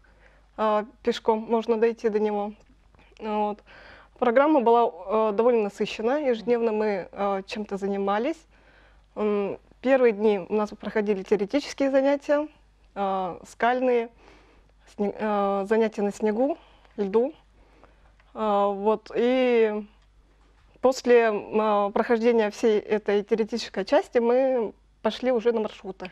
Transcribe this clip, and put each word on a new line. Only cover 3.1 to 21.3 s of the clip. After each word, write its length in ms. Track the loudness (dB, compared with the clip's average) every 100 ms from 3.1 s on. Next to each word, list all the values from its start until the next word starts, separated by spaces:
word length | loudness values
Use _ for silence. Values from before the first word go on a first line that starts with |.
| -14
Вот. 400 | -6 -2 -2 -4 -14 -20 -20 -20 -20 _
Программа 400 | 2 4 4 4
была, 300 | 4 4 2 -2 -4 0 0
э, 20 |
довольно 300 | 2 2 2
насыщенная, 680 | 0 -4 -6 -4 -2 0 0
ежедневно 420 | -2 0 0 0
мы, 360 | 0 -2 -2 -6
э, 300 | -6 -4 -4 -6
чем-то 320 | -10 -8 -6
занимались. 600 | -4 -2 -2 0 -2 -6 _ _ _ _ _ _ _ -4
М, 440 | -2 -2 -4 -8 _ _
первые 300 | 0 4 4
дни 260 | 2 0 0 -2
у 40 |
нас 160 | -2 -4
проходили 520 | -8 -6 -4 -2 -4
теоретические 680 | 0 -2 0 -2 -4 -4 0
занятия, 560 | 2 2 0 0 -2 -2 _ _ _ _ -6
э, 440 | -4 -4 -6 -10 -16
скальные, 640 | -4 -2 0 2 0 -2 -12 -20 -20 _ _ _ _ _ -6
сне-, 200 | -4 -4
э, 480 | -2 0 0 -2 0
занятия 320 | 0 0 0
на 100 | -4
снегу, 460 | -2 -2 0 -2 -2 -12 _ _ -6
льду. 360 | 0 0 0 -6 _ _ _ _ -20 _ _ _ _
Э, 380 | -6 0 2 0 0
вот. 360 | 0 -2 -2 -2
И 680 | 0 2 2 2 2 -2 -10 _ _ _ _ _ _ _ _ _
после, 380 | 0 0 4 4
м, 340 | 4